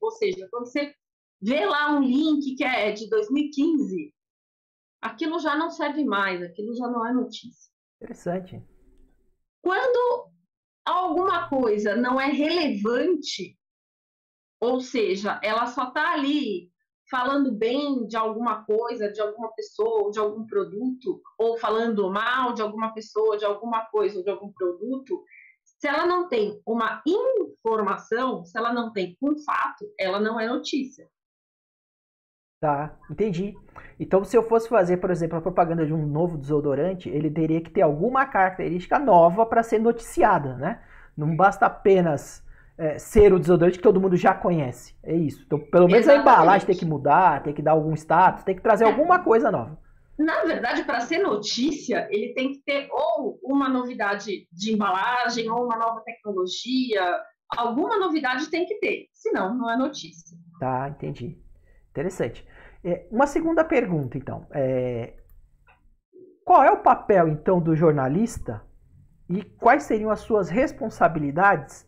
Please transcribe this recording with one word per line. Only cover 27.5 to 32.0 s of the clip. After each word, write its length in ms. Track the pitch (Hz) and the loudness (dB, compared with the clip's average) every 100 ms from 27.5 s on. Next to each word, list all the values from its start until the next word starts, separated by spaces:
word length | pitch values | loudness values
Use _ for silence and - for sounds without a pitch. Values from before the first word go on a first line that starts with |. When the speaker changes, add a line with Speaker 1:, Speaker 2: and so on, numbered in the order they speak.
| - 226 220 196 196 - 226 254 196 | -6 -2 -2 -2 -4 -4 -4 -2 -4
Speaker 1:
se 120 | - 226 | -8 -6
ela 160 | 233 | -4
não 200 | 240 226 | -4 -4
tem 240 | 208 180 - | -6 -8 -4
um 140 | 277 302 | -4 -4
fato, 400 | - - - - 208 - | -4 -4 -4 -8 -16 -6
ela 200 | 190 196 | -4 -2
não 220 | 214 226 | -2 -2
é 80 | 220 | -4
notícia. 600 | 262 - 302 - - - _ _ _ _ _ _ _ _ _ | -4 -4 -6 -6 -12 -20 _ _ _ _ _ _ _ _ _